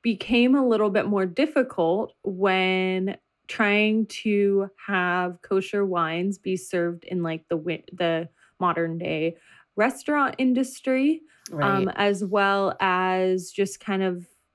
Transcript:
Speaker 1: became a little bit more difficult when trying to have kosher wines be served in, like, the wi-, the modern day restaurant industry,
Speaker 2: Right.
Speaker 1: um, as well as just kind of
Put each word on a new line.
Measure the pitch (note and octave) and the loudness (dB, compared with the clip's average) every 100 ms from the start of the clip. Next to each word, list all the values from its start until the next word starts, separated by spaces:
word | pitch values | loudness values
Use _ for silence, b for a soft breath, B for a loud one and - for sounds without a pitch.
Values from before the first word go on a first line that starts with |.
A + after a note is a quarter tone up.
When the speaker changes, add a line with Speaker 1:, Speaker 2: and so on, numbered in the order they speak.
Speaker 1:
became | A#3 G#3 - A#3+ B3 | -2 -4 0 4 6
a | C#4 C4 | 4 4
little | G#3+ G#3+ | 4 2
bit | G3 - | 2 0
more | G#3 F#3+ | 0 0
difficult | E3+ D4+ - A#3+ - E3 F#3 - _ | 0 0 2 -2 0 0 0 -2 _
when | - F#3 G3 F#3 F#3 F#3 F#3 F#3 F#3+ G3+ _ _ - | -8 0 2 2 2 2 0 -2 -4 -6 _ _ -16
trying | - G#3 G#3 G#3+ G#3+ A3 | -2 2 4 2 2 -2
to | - A3 G3+ G3+ G3 G3 _ - | -4 -2 2 2 2 -2 _ -4
have | F#3+ F3+ F3+ F3+ F3 | 0 0 0 -2 -6
kosher | - F#3+ F#3+ G3+ | -2 -2 -2 -2
wines | G3+ F3+ D#3+ E3 F#3+ G3 | 0 0 -2 -2 -4 -4
be | - F#3 | -6 -6
served | - F3+ E3+ F3 | -4 -2 -2 -4
in, | - F3+ | -8 -4
like, | E3+ D#3+ _ | -4 -6 _
the | E3+ | -6
wi-, | D#3+ D#3 - | -4 -8 -8
the | F3+ F3 E3 E3 b b _ | -4 -2 0 -4 b b _
modern | F3+ E3+ E3 E3 | -2 0 -2 -4
day | E3+ D#3 E3 E3+ B B B - | -4 -2 -2 -4 B B B 0
restaurant | A3 C4 - D4 C4+ - | 0 0 -2 0 0 0
industry, | C4 B3 C4 - - C4 C#4 D#4+ b b - | 0 2 -2 -4 -2 2 2 0 b b -12
Speaker 2:
Right. | - C#3+ | -2 2
Speaker 1:
um, | - F#3+ - | 2 0 0
as | G3+ G3 | 0 0
well | G3 G3+ G3 G3 G3 - | 0 2 2 2 0 0
as | F#3+ F#3 F#3 F#3 F#3 F#3 F3+ | 0 2 2 2 2 0 -2
just | - G3 - | -4 -4 -4
kind | - F#3+ | -4 0
of | F#3+ F3+ F3 - _ | 0 -2 -10 -20 _